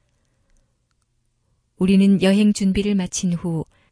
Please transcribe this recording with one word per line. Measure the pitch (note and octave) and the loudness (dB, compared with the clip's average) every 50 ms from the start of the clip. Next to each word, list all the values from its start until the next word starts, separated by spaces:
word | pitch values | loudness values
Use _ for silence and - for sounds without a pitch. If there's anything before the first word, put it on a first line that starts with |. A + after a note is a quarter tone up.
| _ _ _ _ _ _ _ _ _ _ _ _ _ _ _ _ _ _ _ _ _ _ _ _ _ _ _ _ _ _ _ _ _ _ _ | _ _ _ _ _ _ _ _ _ _ _ _ _ _ _ _ _ _ _ _ _ _ _ _ _ _ _ _ _ _ _ _ _ _ _
우리는 | _ F#3 F#3 G3 F#3+ G3 G3 G3 F#3 | _ 0 2 2 4 4 4 4 2
여행 | - F#3+ G3 G#3 G#3+ G#3 | 2 2 2 2 2 2
준비를 | G#3 - G3+ F#3+ F#3+ G3+ G3+ G#3 G#3 | 0 0 -2 -2 -2 -2 -2 -2 -2
마친 | G3 F3+ F3+ - - - F3+ | -2 -4 -6 -8 -6 -4 -4
후 | F3 E3 - F3 E3 D#3+ - - _ _ _ _ | -4 -4 -6 -6 -6 -6 -8 -10 _ _ _ _